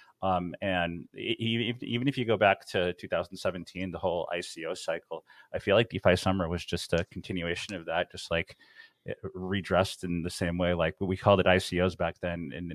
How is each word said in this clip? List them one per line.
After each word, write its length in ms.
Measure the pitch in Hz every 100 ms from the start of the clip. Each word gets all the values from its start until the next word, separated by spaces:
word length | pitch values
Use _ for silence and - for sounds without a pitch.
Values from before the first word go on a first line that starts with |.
| - _
Um, 320 | 95 90 87 -
and 440 | 101 92 85 85 - 101
e-, 200 | 104 -
e-, 360 | 113 117 113 120
even 260 | - 120 135
if 100 | 135
you 80 | 113
go 120 | 104
back 300 | 101 98 -
to 240 | 98 90
two 140 | - 98
thousand 300 | 85 85 92
seventeen, 540 | 95 90 82 87 92
the 80 | 87
whole 280 | 92 87 -
I 100 | 87
C 240 | - 82 80
O 80 |
cycle, 500 | 92 - 82 - 80 - - -
I 60 | -
feel 160 | - 101
like 140 | 120
DeFi 260 | - 92 90
summer 340 | 95 95 85
was 160 | 85 -
just 280 | 85 -
a 120 | 85 85
continuation 640 | 90 - 92 85 87 - 92
of 100 | 82
that, 260 | 85 90
just, 200 | - -
like, 260 | 82 - - - - - _ -
eh, 60 | - - 92
redressed 680 | 92 98 87 90 95 -
in 200 | 90 85
the 60 | 87
same 260 | - 87 87
way. 160 | 87
Like, 220 | 87 82 -
we 180 | 92 92
called 220 | 104 98
it 60 | 90
I 140 | 92
C 200 | - 87
Os 120 | 92
back 260 | 85 82 -
then, 320 | 87 85 78 65
and 120 | 87